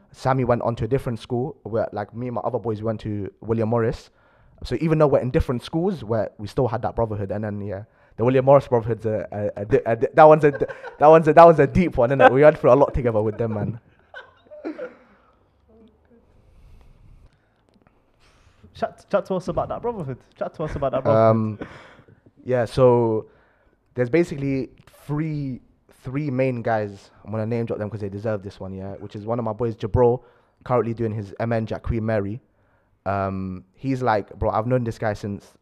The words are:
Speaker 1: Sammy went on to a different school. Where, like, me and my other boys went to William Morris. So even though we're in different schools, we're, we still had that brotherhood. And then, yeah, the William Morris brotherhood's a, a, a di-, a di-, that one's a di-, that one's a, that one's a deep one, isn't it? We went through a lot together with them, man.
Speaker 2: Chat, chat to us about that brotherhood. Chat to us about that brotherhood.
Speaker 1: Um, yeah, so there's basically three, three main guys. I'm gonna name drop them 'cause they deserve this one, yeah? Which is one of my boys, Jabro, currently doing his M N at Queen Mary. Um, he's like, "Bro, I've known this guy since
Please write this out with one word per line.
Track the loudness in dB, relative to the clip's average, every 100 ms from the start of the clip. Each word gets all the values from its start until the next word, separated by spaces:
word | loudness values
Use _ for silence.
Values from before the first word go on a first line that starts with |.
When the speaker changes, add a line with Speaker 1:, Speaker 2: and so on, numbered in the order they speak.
| _
Speaker 1:
Sammy | -6 -2 0
went | 0 0
on | -2 -4
to |
a | -4
different | -4 -4 -10
school. | -6 -6 -6 -10
Where, | -8 -6 -4
like, | -8 -12
me | -10 -8
and | -6
my |
other | -6 -6
boys | -6 -6
went | -6 -6
to | -6 -8 -8 -12
William | -6 -2 0
Morris. | 0 -2 -4 -14 _ _ _ _ _
So | -8 -4
even | 0 2
though | 4
we're | 2
in | 0
different | -2 -2 -4
schools, | -6 -4 -4 -4
we're, | -4 -4 -4 -8
we | -8
still | -2 -2
had | -2
that | -6 -4
brotherhood. | -4 -4 -6
And | -6
then, | -6 -8
yeah, | -8 -10 -14 _ _ -2
the |
William | 0 2 6
Morris | 4 4
brotherhood's | -2 0 -4 -4
a, | -4 -6
a, | -6 -6 -6
a | 0
di-, | 0 0
a | -2
di-, | 0
that | 8
one's | 8 10
a | 6
di-, | 2 -6 -8 -18 4
that | 8
one's | 8 8
a, |
that | 10
one's | 10 10
a | 4
deep | 4 0 2
one, | 0
isn't | 6
it? | 6
We | 8
went | 6 6
through | 4
a | 6
lot | 4
together | 2 -2 0
with | -2 -4
them, | -6 -4
man. | -6 -8 _ _ _ -20 -20 _ _ -16 -14 -12 -14 -16 _ _ _ _ _ _ _ _ _ _ _ _ _ _ _ _ -20 -20 -20 _ -20 -20 _ _ _ _ _ _ _ _ _ _ _ _ _ _ -20
Speaker 2:
Chat, | -10 -10 -10 _
chat | -4 -4
to | -6
us | -6
about | -6 -6
that | -6
brotherhood. | -8 -8 -10 -12 _ _
Chat | -12 -8
to |
us | -10 -4
about | -4
that | -2
brotherhood. | 2 4 4
Speaker 1:
Um, | 4 -2 -8 -14 -18 -20 -20 _ _ _ _
yeah, | -4 -4 -2
so | 4 4 4 2 -2 -6 _ _ _ _ _ _ -6
there's | 0
basically | 0 0 -4 -4 -4 -6 -14 _ _ -10
three, | -6 -6 -6 -8 -10 _ _ _ _
three | -10 -8 -4
main | -2 -2 -2
guys. | -2 -2 -4 -10 -20 _
I'm | -10
gonna | -6 -4
name | -4 -4
drop | -6
them | -8
'cause | -8
they | -10
deserve | -8 -6 -6
this | -8 -14
one, | -14
yeah? | -12 -12 -14
Which | -14 -12
is | -8
one | -6
of | -6
my |
boys, | -4 -6 -6
Jabro, | -4 2 2 2 -6 _ _ _
currently | -2 -2 -2
doing | -4 -6
his | -6 -10 -8
M | -4
N | -2 -4
at | -8
Queen | -6 -4 -2
Mary. | -2 -4 -8 _ _ _ _ _ _ -6
Um, | -4 -4 -6 -8 -10 -16
he's | _ -6 -2
like, | 0 0 -2 -6
"Bro, | -2
I've | -2 0
known | -2
this | -2 -6
guy | -6
since | -6 -8 -10 -12 _